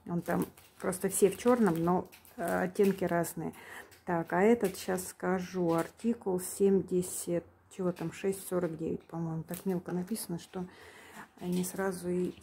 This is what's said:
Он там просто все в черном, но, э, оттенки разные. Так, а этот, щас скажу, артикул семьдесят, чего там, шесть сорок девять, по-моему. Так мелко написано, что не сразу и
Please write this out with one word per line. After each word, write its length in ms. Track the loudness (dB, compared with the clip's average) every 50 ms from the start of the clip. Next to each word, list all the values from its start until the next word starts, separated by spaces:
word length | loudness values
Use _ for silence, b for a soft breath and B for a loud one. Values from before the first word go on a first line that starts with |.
| _
Он 160 | -6 -4 -4
там 240 | -2 -2 0 0 -2 -4 -6 -14 -20 -20 _ -6
просто 300 | -4 -4 -2 -2 -2 -2
все 220 | 4 4 4 4
в 60 | 4
черном, 460 | 2 2 4 4 6 6 4 4 4 2
но, 240 | 2 2 2 0 -4 -12 -20 -20 -20 -10
э, 280 | -6 -4 -2 0 0 0
оттенки 380 | 0 2 4 4 4 4 2 0
разные. 500 | 0 2 2 0 0 -4 -6 -6 -6 B B B B B B B B B -12 _
Так, 260 | -2 -2 -2 0 0 2
а 80 | 4 6
этот, 340 | 6 6 6 4 0 -2
щас 300 | -4 -4 -4 -2 -2 -4
скажу, 640 | -8 -8 -4 -2 0 0 0 -2 -4 -2 0 2 4
артикул 680 | 2 2 0 -2 -6 -4 -2 -2 -2 -2 -2 -2 -2 -2
семьдесят, 1040 | -4 -6 0 2 4 6 6 4 2 2 0 0 0 -2 -6 -8 -4 -2 -2 -2 -4 -6 -14 _ _ _ -10
чего 160 | -4 -2 -2 -2
там, 180 | -2 -6 -8
шесть 360 | -6 -4 -2 -2 -2 -2 -4
сорок 300 | -4 -2 -2 0 -2 -2
девять, 240 | -4 -4 -4 -4 -6 -8
по-моему. 360 | -10 -6 -6 -4 -4 -4 -6
Так 240 | -6 -6 -8 -4 -2
мелко 260 | -2 -2 -2 -2 -2
написано, 460 | -4 -4 -4 -4 -6 -6 -6 -6 -8
что 280 | -8 -8 -10 -10 -10 -10 -10 B B B B B B B B B -18 B B _ -8
не 240 | -4 -2 0 0 0
сразу 460 | -2 -2 -2 -2 -2 -2 -2 -4 -2
и 240 | 0 0 0 -2 -4 -8